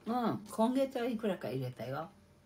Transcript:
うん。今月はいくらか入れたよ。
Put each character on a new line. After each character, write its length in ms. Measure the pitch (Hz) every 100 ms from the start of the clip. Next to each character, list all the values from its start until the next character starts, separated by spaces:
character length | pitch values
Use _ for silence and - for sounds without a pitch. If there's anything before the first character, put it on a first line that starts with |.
| 208
う 60 |
ん。 280 | 247 220 123 -
今 240 | - 226
月 240 | 262 269 254
は 80 | 233
い 120 | 226
く 100 | 214
ら 100 | 180
か 120 | -
入 100 | 131
れ 80 | 127
た 140 | - 117
よ。 240 | 139 180 - - -